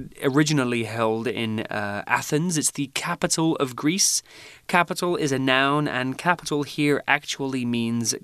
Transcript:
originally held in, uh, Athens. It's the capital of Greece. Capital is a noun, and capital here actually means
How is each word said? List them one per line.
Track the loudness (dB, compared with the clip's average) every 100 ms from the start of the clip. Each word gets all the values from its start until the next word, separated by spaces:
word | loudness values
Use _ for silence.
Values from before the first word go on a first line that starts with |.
| -4 -2
originally | 2 4 4 2 2 0
held | -2 0 0 0 -2
in, | -2 -2 -2
uh, | -4 -4 -4 -4 0
Athens. | 0 2 0 0 0
It's | -2
the | -2 -4
capital | -4 -4 -2 -2 2 2 2
of | -2
Greece. | -2 -2 2 2 0 -4 -18 -20 -18 0
Capital | 2 2 0 -2 0
is | 0
a | 2
noun, | 2 4 4 2 0
and | -2 -4 -2
capital | -2 -2 0 -2
here | -2 0 2 2 2
actually | 2 0 -6 -4 -2
means | 0 0 0 0 -2 -4